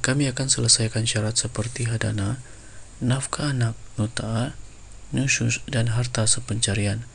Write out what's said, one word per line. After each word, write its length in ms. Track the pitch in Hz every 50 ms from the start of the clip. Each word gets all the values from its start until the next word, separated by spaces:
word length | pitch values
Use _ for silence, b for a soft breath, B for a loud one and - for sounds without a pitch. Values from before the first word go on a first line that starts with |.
Kami 320 | - - 131 143 143 135 131
akan 160 | - 135 131
selesaikan 560 | - - 120 117 - - 113 110 - 113 110
syarat 320 | 113 - 110 107 107 110
seperti 500 | - - 117 - - 107 117 - - 120 113
hadana, 500 | 117 113 110 104 107 104 98 98 123 - B B B B B B B B B B B - -
nafkah 480 | 127 123 135 131 - - - 151 147 139
anak, 240 | 127 120 113 113 - - - - -
nota, 560 | 107 107 - - - 107 113 113 120 143 - - - - - - - - - - - - -
nusus, 480 | 131 131 135 - - 120 117 117 - - -
dan 240 | - 117 113 117 110
harta 320 | 120 123 120 - - 110
sepencarian. 800 | 101 - - - - 110 110 113 - 98 92 101 101 101 110 117 - -